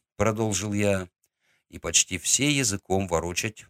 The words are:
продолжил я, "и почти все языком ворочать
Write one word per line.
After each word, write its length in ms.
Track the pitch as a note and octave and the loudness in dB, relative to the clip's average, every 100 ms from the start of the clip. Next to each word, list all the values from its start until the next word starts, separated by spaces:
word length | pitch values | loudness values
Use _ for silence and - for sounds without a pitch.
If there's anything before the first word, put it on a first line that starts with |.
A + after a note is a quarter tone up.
| _ - | _ -2
продолжил 560 | G#2 G#2+ A2 F#2+ G#2 | 0 0 0 -2 -2
я, 360 | G#2 G2+ F#2+ F2+ _ _ _ _ _ _ | 0 2 2 -2 _ _ _ _ _ _
"и 100 | F2 | -10
почти 400 | E2+ - - F#2 | 0 0 0 -2
все 320 | - - C#3+ | 0 0 2
языком 580 | C#3 A#2+ G2 - F#2+ F#2+ | 2 0 -2 0 0 2
ворочать 580 | E2 E2+ F2+ A2 - | -2 -2 -4 -6 -8